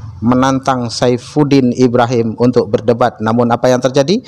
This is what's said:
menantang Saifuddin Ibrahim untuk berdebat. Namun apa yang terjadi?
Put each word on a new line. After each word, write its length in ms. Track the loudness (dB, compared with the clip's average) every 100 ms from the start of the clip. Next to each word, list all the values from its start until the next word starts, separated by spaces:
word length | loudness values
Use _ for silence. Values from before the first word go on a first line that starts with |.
| -18 -6
menantang 680 | 0 2 2 0 -2 -4 -4
Saifuddin 840 | -2 0 -2 -2 -2 2 2 2
Ibrahim 640 | 2 2 2 0 0 -2 0
untuk 320 | 0 2 0
berdebat. 480 | 0 0 0 0 -2
Namun 320 | -2 0 0
apa 160 | 0 0
yang 160 | 0
terjadi? 400 | 0 0 0 -2